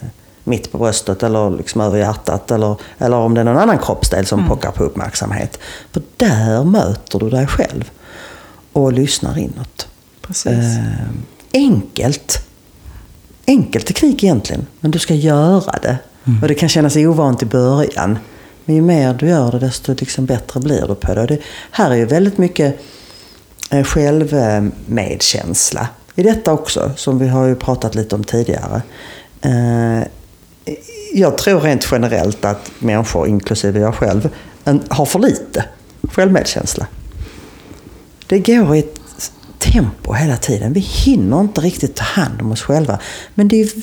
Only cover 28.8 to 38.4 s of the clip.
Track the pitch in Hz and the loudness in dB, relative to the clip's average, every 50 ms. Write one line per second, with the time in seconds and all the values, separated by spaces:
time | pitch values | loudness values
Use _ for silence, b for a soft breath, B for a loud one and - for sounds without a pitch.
28.8 | - B B B B B B B B B B - - 135 123 120 120 117 117 117 | -6 B B B B B B B B B B -4 -2 0 2 2 2 2 2 2
29.8 | 117 113 113 113 - - - - - - - - - - - - - - - - | 0 0 0 -2 -4 -6 -10 -18 -20 -20 -20 -20 -20 -20 -20 -16 -12 -12 -12 -12
30.8 | - - 466 427 - - 349 196 185 143 135 - - 202 196 160 147 156 135 123 | -14 -18 -18 -16 -10 -4 2 2 4 4 2 2 0 2 2 2 2 2 0 0
31.8 | - - 135 117 120 113 117 85 82 104 107 - - 101 104 - - - - - | 0 0 0 0 0 0 0 0 0 0 -2 -2 -2 -2 -2 -4 -8 -16 -10 -4
32.8 | 117 113 104 107 110 - - 85 71 101 104 98 - - 110 - - 101 98 104 | -2 0 0 0 0 0 0 0 0 2 0 0 0 -2 -4 -2 -2 0 0 2
33.8 | 104 110 107 - 120 101 92 104 107 151 B B B B B B B 147 139 151 | 0 0 0 0 0 0 0 0 0 -2 B B B B B B B 0 0 0
34.8 | - - 139 143 143 - - 185 247 - - - - - - - - - - - | 0 -2 -2 0 0 0 2 2 2 2 2 0 -4 -8 -8 -8 -8 -8 -12 -20
35.8 | - - - - - - - 208 190 196 185 - - - - - - - - - | -20 -20 -16 -10 -8 -4 0 2 4 4 4 2 2 -2 -4 -4 -4 -6 -6 -6
36.8 | - - - - - - B B B B B B B B B B B B B B | -8 -10 -12 -16 -18 -16 B B B B B B B B B B B B B B
37.8 | B B B B B B - - - - 185 202 | B B B B B B -20 -12 -4 0 0 2